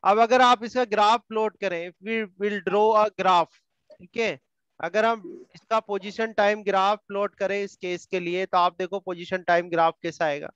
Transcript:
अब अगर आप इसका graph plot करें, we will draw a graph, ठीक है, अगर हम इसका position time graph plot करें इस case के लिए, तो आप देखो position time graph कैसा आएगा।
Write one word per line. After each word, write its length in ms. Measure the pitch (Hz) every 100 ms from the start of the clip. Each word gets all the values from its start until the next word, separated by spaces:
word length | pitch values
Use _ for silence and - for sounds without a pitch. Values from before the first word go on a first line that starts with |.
अब 140 | 185 214
अगर 220 | 233 247
आप 220 | 247 233
इसका 200 | 233 254 233
graph 360 | 208 208 226 _
plot 280 | 214 220 _
करें, 300 | 196 170 175 _
we 120 | 196 226 208 185
will 160 | 202 202 175
draw 160 | 202 220 214
a 80 | 214 -
graph, 400 | 190 180 160 _ _ _ _
ठीक 240 | - 180 233
है, 220 | 220 139 _ _ _ _
अगर 240 | 165 196
हम 180 | 226 226 180 - -
इसका 260 | - _ 220
position 520 | 220 202 196 190 226
time 300 | 214 202 214
graph 360 | 202 190 190 208 _
plot 260 | 202 202
करें 280 | _ 190 202
इस 140 | 202 -
case 300 | 185 175 -
के 140 | 185
लिए, 260 | 175 180 190
तो 120 | 180
आप 180 | 175 175
देखो 220 | 180 196
position 420 | 190 175 175 185
time 260 | 175 175 175
graph 240 | 165 165 -
कैसा 220 | 170 - 160
आएगा। 240 | 147 151